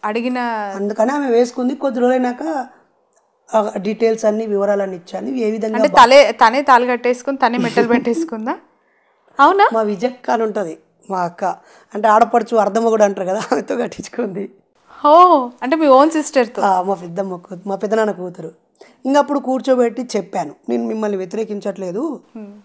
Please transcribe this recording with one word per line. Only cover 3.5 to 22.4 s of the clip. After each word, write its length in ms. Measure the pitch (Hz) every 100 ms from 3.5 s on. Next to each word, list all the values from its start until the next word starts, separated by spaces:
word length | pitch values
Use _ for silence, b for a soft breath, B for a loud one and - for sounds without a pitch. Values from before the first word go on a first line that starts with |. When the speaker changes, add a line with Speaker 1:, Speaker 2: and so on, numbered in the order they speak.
| 220
Speaker 2:
ఆ 140 | 208 214
డీటెయిల్స్ 480 | 190 220 226 220
అన్ని, 220 | 214 214 226
వివరాలన్నీ 500 | 202 202 202 196 180
ఇచ్చాను. 300 | - 190 220
ఏ 240 | 262 214
విధంగా 260 | 220 220 233
Speaker 1:
అంటే 120 | 277
Speaker 2:
బా- 160 | 277
Speaker 1:
తలే, 280 | 240 269 220
తనే 300 | 226 226 262
తాళి 240 | 285 247 247
కట్టేసుకుని 500 | 240 240 247 - 269
తనే 220 | 233 240
మెట్టలు 300 | 240 240 233
పెట్టేసుకుందా? 680 | 240 240 240 330 226 220 359 _ _ _ _ _ _ _ -
అవునా? 300 | 294 269 -
Speaker 2:
మా 80 | 220
విజయక్క 480 | 214 196 247 247 -
అని 120 | 233
ఉంటది, 360 | 220 208 175 156 _ _ -
మా 80 | 190
అక్క, 260 | 175 175 185 - b b b
అంటే 140 | 214 220
ఆడపడుచు 480 | 214 226 240 220 233
అర్ధమ్మ 320 | 202 208 226
కూడా 160 | 220
అంటారు 240 | 202 196 185
కదా, 140 | 202 -
ఆమెతో 240 | 285 - -
కట్టించుకుంది. 760 | 233 - 208 - 220 180 196 _ _ _ _ - 294
Speaker 1:
ఓ, 420 | 320 359 311 247 247
అంటే 140 | 247 320
మీ 100 | 302
ఓన్ 240 | 262 311
సిస్టర్తో? 520 | 320 285 277 233 226
Speaker 2:
ఆ, 200 | 202 185
మా 120 | 185
పెద్దమ్మ 420 | 190 175 170 196 180
కూ-, 220 | _ 180 196
మా 100 | 196
పెద్దనాన్న 340 | 208 220 220
కూతురు. 420 | 180 180 175 160 _ _ b b b 254
ఇంకా 140 | 285
అప్పుడు 180 | 285 285
కూర్చోబెట్టి 680 | 247 254 240 254 233 226 247 214
చెప్పాను, 380 | 175 202 156 - -
నేను 160 | 240
మిమ్మల్ని 320 | 233 220 214 196
వ్యతిరేకించట్లేదు. 1040 | 185 202 214 208 202 185 185 185 311 247 _
Speaker 1:
Hmm. 100 | 226